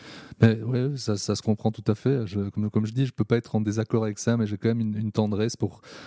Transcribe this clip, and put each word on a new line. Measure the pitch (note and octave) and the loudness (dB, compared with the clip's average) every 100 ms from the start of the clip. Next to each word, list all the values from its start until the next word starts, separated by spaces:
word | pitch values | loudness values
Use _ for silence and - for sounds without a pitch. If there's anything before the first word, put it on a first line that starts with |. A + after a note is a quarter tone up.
| - - - - | -18 -18 -16 6
Mais | A#2 A2 | 6 6
ouais, | A2 B2 C3+ C#3 | 0 0 0 -2
ça, | A2 G#2 | -2 -2
ça | - G2+ | -2 0
se | |
comprend | - G#2+ A2+ | 0 0 -2
tout | A2 A2 | -2 -2
à | G2+ | 0
fait. | B2+ C#3 G#2 | 0 0 -2
Je, | G2+ G2+ | -4 -4
comme, | G2+ G#2 | -2 -2
comme | A2 G#2+ | 0 0
je | |
dis, | A#2+ C3 | 0 -2
je | |
peux | - | 0
pas | G#2 A#2 | 2 0
être | - A2 | 0 -2
en | |
désaccord | G#2+ A2 A2 A#2 | 0 -2 0 0
avec | A2 G#2 | 0 -2
ça, | A#2 A#2 | 0 2
mais | G#2 | 0
j'ai | G#2 | 0
quand | A2+ | 0
même | A#2 | 0
une, | A2 G#2+ | -2 -2
une | A2 | -2
tendresse | A2 G#2+ G2+ A2+ - | 0 0 0 -2 -2
pour | G2 - - - | -4 -6 -20 -18